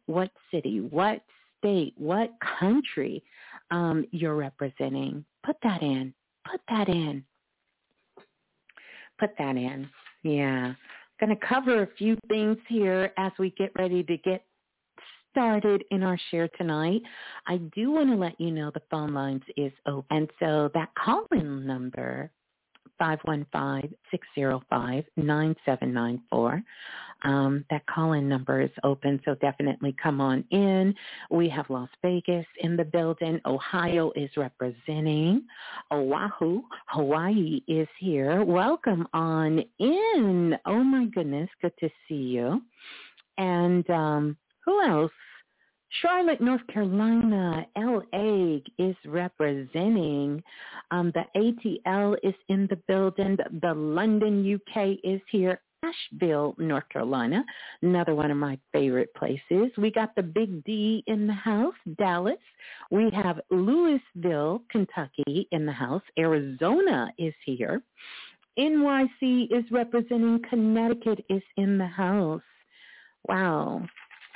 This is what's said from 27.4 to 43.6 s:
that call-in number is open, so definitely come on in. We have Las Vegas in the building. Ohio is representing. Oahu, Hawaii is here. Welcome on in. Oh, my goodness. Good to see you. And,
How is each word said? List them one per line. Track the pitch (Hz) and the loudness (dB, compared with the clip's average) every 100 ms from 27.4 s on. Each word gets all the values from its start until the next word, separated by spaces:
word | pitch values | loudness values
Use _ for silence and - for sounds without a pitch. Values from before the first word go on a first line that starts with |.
| 135 139 139 | 2 0 -2
that | 151 - | -6 -4
call-in | - 160 151 139 | -2 2 2 2
number | 135 131 135 | 0 0 0
is | 135 - | 0 0
open, | 139 139 143 139 | 0 0 0 -2
so | - 135 | -2 0
definitely | 143 - 143 - 143 135 | 0 0 -2 -2 -4 -2
come | 165 139 | -2 0
on | 135 131 - | 2 0 0
in. | 196 202 190 190 196 - - - | 2 4 4 2 0 -8 -16 -2
We | 170 170 | 0 2
have | 143 143 | 0 -4
Las | 127 127 _ | -6 -6 _
Vegas | 180 180 180 175 165 - | -2 0 0 -2 -4 -4
in | 170 170 | -2 0
the | |
building. | 151 170 165 160 165 160 135 | 0 0 0 0 -2 -2 -2
Ohio | 135 - 180 175 170 160 147 | -4 -2 -2 0 2 0 -2
is | 139 151 | -4 -4
representing. | 131 - 127 117 - 156 156 151 165 240 - - - - - | -4 -4 -6 -6 -6 -2 0 2 2 2 0 -14 -16 -14 -4
Oahu, | 147 135 147 202 - 165 202 247 - - | -2 0 0 -2 -2 0 -2 -4 -14 -6
Hawaii | 147 139 156 180 214 160 143 - | -2 0 0 2 0 0 -2 -2
is | 160 156 - | -2 -2 -4
here. | 185 143 135 180 | -2 0 2 2
Welcome | 185 180 226 330 247 175 170 | 2 2 2 0 0 0 0
on | 165 165 160 156 160 - - | -2 0 2 2 2 -2 0
in. | 233 359 440 370 202 180 170 147 - | 2 2 2 2 4 4 2 0 0
Oh, | 214 | 2
my | 262 262 226 | 4 4 2
goodness. | 185 151 143 175 - | 0 -2 -2 -4 -4
Good | 170 - | -6 -2
to | 160 - - | -6 -6 -8
see | 147 | -6
you. | 127 123 123 233 - _ - - - _ _ - | -2 -2 0 -2 -4 _ -20 -20 -20 _ _ -4
And, | 185 175 | 0 2